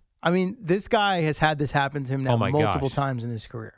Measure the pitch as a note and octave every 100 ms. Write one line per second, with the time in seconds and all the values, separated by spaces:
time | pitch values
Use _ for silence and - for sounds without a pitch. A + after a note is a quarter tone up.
0 | _ _ E3 F#3 F#3 G#3+ E3 G3 - A3
1 | G3+ F3+ D#3 D3 D#3 D3 C#3+ D3 C#3 C#3+
2 | B2+ C3+ C3 A#2+ G2 F#2+ G#2 E2+ C3+ -
3 | C#3 B2 A#2 A2+ - A#2 A2